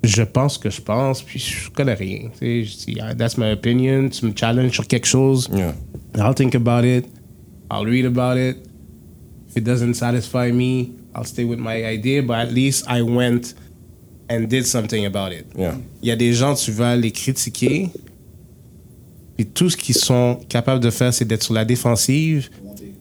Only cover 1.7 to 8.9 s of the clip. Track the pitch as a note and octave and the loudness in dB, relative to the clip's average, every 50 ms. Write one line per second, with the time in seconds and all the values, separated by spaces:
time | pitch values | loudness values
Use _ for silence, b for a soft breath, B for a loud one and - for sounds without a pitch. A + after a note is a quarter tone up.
1.7 | - - C#3+ C3 A2 F#2+ F#2+ F#2+ G2 G2 - A2+ - - - A#2+ A#2+ A#2 A2 G#2 | -4 -2 0 0 0 -2 -4 -6 -6 -8 -10 -12 -10 -6 -4 -2 -2 -2 -2 -4
2.7 | - - - - A2+ A#2 A2 A2 A2+ A#2 A#2 A2+ - - A2+ G#2+ G#2+ G2+ - B2 | -8 -12 -10 -8 -8 -8 -6 -8 -4 -2 -2 -2 0 0 0 0 0 0 0 2
3.7 | A#2+ B2+ B2+ C3 C3+ C3+ C3+ C3 - - A#2+ A2 G#2 - - A2+ A2+ B2 B2+ B2+ | 2 2 4 2 2 2 2 0 -2 -2 -4 -4 -2 0 0 2 2 2 2 2
4.7 | A2 - G#2+ - - B2 - - - C3 C3+ C3+ C3+ B2+ B2 - - G2 F#2 E2 | 0 -2 0 0 0 2 2 2 4 4 4 4 4 2 0 0 0 0 0 0
5.7 | D2+ - - - - - - - - G#2+ G2+ A#2 C3+ - C#3 B2+ - B2 A#2 B2 | -4 -6 -12 -14 -14 -16 -16 -8 -2 2 2 2 4 4 2 2 4 2 2 4
6.7 | A#2+ A#2+ A#2+ B2 B2+ B2 B2 - - - - - - - - - - - - - | 4 4 4 4 4 2 0 -2 -14 -20 -20 -20 -20 -20 -20 -20 -20 -20 -12 -8
7.7 | G#2 G#2 G#2 A2 A#2+ B2+ B2+ B2+ A#2+ B2+ B2 B2+ B2+ B2+ B2+ B2+ B2+ - - - | -6 -4 -2 0 2 2 2 2 0 0 2 2 2 2 0 0 -2 -6 -12 -20
8.7 | - - - - | -20 -20 -20 -20